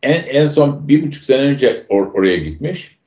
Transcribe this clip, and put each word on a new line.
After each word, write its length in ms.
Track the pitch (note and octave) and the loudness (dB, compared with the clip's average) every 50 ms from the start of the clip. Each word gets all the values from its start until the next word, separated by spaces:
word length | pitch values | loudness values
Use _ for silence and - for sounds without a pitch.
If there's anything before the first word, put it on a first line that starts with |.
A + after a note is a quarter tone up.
| - | -2
en, 180 | C3 D#3 E3+ | 0 0 0
en 240 | - - C3 C#3+ D3+ | -2 -2 0 0 0
son 420 | D3 - - D3 C#3+ C#3 - - - | 2 2 2 2 2 0 -2 -2 0
bir 200 | C#3 D#3 E3 D3 | 2 2 2 0
buçuk 160 | - - - | -6 -6 -2
sene 180 | - C3 C3 | 0 2 2
önce 440 | C#3 C#3+ C#3 C#3 C3 A#2 A2 - - - | 2 2 0 2 2 0 0 -2 -4 -2
or-, 220 | G2+ G2+ G2 G2 | 0 0 0 0
oraya 260 | - G2 F#2+ F#2+ F2+ F2 | 0 0 2 2 2 0
gitmiş. 600 | D2+ D2+ D#2 D#2 - D#3+ F#3 F3+ - - _ _ _ | -2 -6 -8 -8 -6 -6 -8 -8 -12 -16 _ _ _